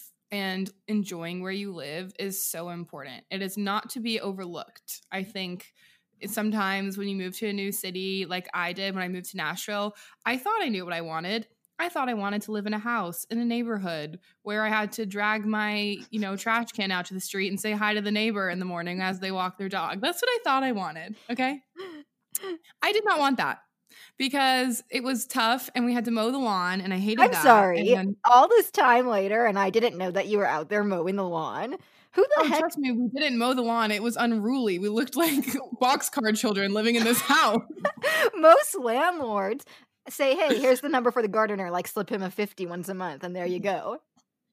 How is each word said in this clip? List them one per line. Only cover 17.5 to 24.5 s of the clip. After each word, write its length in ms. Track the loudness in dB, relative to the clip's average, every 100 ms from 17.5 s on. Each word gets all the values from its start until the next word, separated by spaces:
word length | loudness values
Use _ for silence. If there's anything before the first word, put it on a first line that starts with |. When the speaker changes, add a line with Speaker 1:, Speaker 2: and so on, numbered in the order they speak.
| -2
Speaker 1:
say 120 | -2
hi 220 | 0 0 0
to 60 |
the 100 | 0
neighbor 380 | 0 0 0 -2
in 100 | -2
the 60 | -4
morning 360 | -4 -6 -4
as 180 | -4 -4
they 120 | -4
walk 260 | -2 -4 -4
their 120 | -6
dog. 300 | -4 -4 -4
That's 220 | -4 -2
what 80 | -2
I 100 | 0
thought 200 | 0 0
I 80 | 0
wanted, 440 | -2 -4 -8 -12 -14 -10
okay? 300 | -4 -4 -4 _ -16
Speaker 2:
<laughs> 1080 | -14 -14 -20 _ _ -10 -8 -10 _ -4
Speaker 1:
I 100 | 0
did 120 | 2 2
not 140 | 2
want 180 | 2 2
that 220 | -2 -4 _ _ _ -20 -20 -4
because 640 | -2 2 4